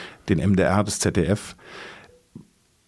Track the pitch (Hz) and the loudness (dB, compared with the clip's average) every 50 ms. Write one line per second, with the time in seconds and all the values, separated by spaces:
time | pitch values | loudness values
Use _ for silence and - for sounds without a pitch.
0 | - - - - - - 92 78 80 101 95 92 85 69 92 104 101 104 - - | -16 -16 -18 -14 -2 0 0 2 2 2 4 4 4 4 4 2 2 0 -2 -2
1 | - 92 - 98 78 82 101 - - - - - - - - - - - - - | -2 0 2 2 2 2 0 -2 -2 -14 -18 -20 -20 -20 -18 -18 -18 -18 -18 -20
2 | - - - _ _ _ - - - _ _ _ _ _ _ _ _ | -20 -20 -20 _ _ _ -20 -20 -20 _ _ _ _ _ _ _ _